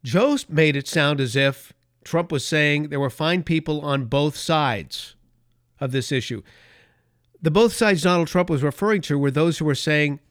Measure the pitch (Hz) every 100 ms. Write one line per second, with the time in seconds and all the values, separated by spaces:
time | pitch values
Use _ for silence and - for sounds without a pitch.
0 | 127 156 269 285 - 156 156 139 - 165
1 | 147 143 131 131 139 135 - _ _ _
2 | - 165 175 143 - 156 147 147 151 143
3 | 139 - 156 180 160 160 156 151 147 139
4 | 120 139 151 - - 160 139 104 71 -
5 | - _ _ _ _ _ _ _ 135 131
6 | 117 135 - 110 - _ _ _ _ _
7 | _ _ _ _ 160 165 233 - 214 185
8 | 175 175 160 180 175 147 143 - 208 214
9 | - 143 139 135 170 156 151 135 - 151
10 | 147 139 _